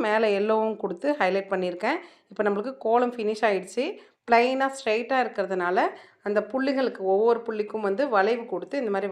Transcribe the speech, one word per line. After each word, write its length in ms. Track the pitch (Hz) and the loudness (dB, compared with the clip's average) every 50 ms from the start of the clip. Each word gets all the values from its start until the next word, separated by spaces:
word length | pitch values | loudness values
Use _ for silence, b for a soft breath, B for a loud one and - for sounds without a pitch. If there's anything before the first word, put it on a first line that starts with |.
| 233 | 0
மேல 220 | 214 214 220 220 214 202 196 | 0 2 2 4 2 2 2
எல்லோவும் 360 | 208 220 220 220 220 220 214 214 | 2 2 2 2 2 0 -2 -4
கொடுத்து 260 | - 185 175 - - 285 294 294 | -4 -6 -6 -2 -2 -2 0 2
ஹைலைட் 300 | 190 185 190 196 196 - 196 | 2 2 2 0 -2 -2 -2
பண்ணியிருக்கேன். 440 | 185 180 180 175 175 214 233 320 359 B B B B B B | -2 -2 -4 -4 -4 -2 -2 -2 -2 B B B B B B
இப்ப 120 | - - 208 | -4 0 0
நம்மளுக்கு 260 | 208 202 202 208 269 262 - - | 0 0 0 -4 -6 -8 -6 -2
கோலம் 300 | 220 233 240 247 240 240 | 2 2 4 2 2 -2
ஃபினிஷ் 260 | 240 214 208 220 214 240 | -2 -2 -2 -2 0 0
ஆயிடுச்சு. 380 | 214 196 185 180 - - 240 269 359 427 B B B B B _ - | 2 2 0 -4 -4 -4 -4 -4 -4 -6 B B B B B _ 4
பிளைனா 380 | 233 233 240 254 262 269 269 269 269 | 4 6 6 4 2 0 0 -2 -2
ஸ்ட்ரைட்டா 420 | - - 226 214 233 240 240 262 262 247 | -4 -2 0 0 0 0 0 0 0 0
இருக்கிறதுனால 540 | - - 208 190 185 190 185 175 175 185 226 302 - B B B B B B - | 0 -2 -4 -4 -2 -2 -2 0 0 2 2 0 0 B B B B B B -6
அந்த 120 | 202 208 214 208 208 | 0 0 0 0 0
புள்ளிகளுக்கு 500 | - 262 262 285 262 269 262 226 - - 190 190 190 | -4 -2 -2 0 0 0 0 -2 -2 -4 0 2 2
ஒவ்வொரு 260 | 202 226 233 233 226 233 | 4 4 4 2 2 0
புள்ளிக்கும் 400 | 226 220 208 208 208 - 220 208 | -6 -4 -4 -6 -4 -4 -4 -2
வந்து 160 | 196 196 220 285 277 220 | -2 0 0 0 2 4
வளைவு 280 | 196 190 220 240 233 226 240 190 | 4 4 4 2 -2 -4 -6 -8
கொடுத்து 220 | 175 175 - - 285 | -8 -8 -6 -4 -4
இந்த 100 | 247 208 202 | -2 -2 -2
மாதிரி 140 | 196 196 196 | -2 -2 0